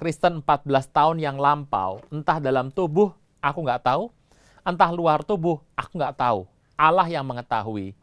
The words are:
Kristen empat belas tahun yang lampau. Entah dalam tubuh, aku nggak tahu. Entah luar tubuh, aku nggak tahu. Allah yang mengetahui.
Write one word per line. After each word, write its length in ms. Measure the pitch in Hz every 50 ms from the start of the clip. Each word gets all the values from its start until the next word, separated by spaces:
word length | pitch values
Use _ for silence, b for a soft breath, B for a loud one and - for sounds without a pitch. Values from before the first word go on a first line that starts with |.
Kristen 400 | 160 165 156 - - 175 170 156
empat 240 | - - 147 - -
belas 240 | 143 135 135 131 -
tahun 320 | - 156 147 160 165 160
yang 160 | 151 143 135
lampau. 640 | 139 139 143 147 147 139 - - 98 95 95 95 113 - -
Entah 320 | 151 156 147 - 151 160
dalam 320 | 143 131 135 127 127 135 -
tubuh, 400 | 190 180 156 151 185 208 185 - _ _ _ _
aku 240 | - - 139 151 180
nggak 240 | 156 127 123 123 -
tahu. 240 | 123 135 165 220 240 _ _ _ b b b b b b b b
Entah 240 | 180 180 170 190 170
luar 320 | 170 175 170 160 151 151
tubuh, 400 | - - 208 170 160 175 160 143 - _ -
aku 160 | - - - -
nggak 240 | 170 139 131 135
tahu. 320 | - 127 123 110 95 92 - _ _ _ _ -
Allah 320 | - 151 156 170 190 175
yang 160 | 165 170 143
mengetahui. 720 | 135 131 123 120 120 - 117 110 101 113 107 104 95 98 98 _